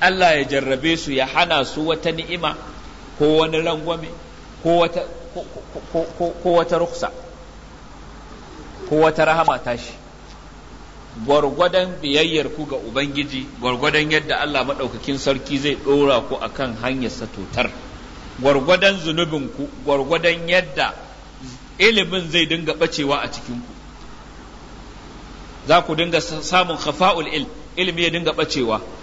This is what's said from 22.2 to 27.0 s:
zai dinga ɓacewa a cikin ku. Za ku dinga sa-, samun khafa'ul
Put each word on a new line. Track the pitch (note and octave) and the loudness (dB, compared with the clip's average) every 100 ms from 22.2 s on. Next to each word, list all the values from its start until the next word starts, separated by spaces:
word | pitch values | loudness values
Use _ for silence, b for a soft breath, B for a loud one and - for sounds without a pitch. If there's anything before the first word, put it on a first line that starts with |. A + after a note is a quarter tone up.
| E3 | 0
zai | E3+ D3+ | 2 2
dinga | E3 D#3 | 0 -2
ɓacewa | D3+ D#3+ - C#3 C#3+ | 0 0 0 0 0
a | A#2+ | -2
cikin | - - A#2+ | -8 -8 -10
ku. | - - - - - - - - - - - - - - - - - - - - - | -10 -16 -18 -18 -16 -18 -18 -18 -18 -18 -18 -18 -18 -18 -18 -16 -16 -16 -16 -8 4
Za | E3+ | 6
ku | E3+ D#3 | 6 0
dinga | E3+ D#3+ | 2 0
sa-, | - D#3 | 0 -6
samun | - F3+ F3 D3+ | 2 2 2 0
khafa'ul | D#3 C#3+ | -4 2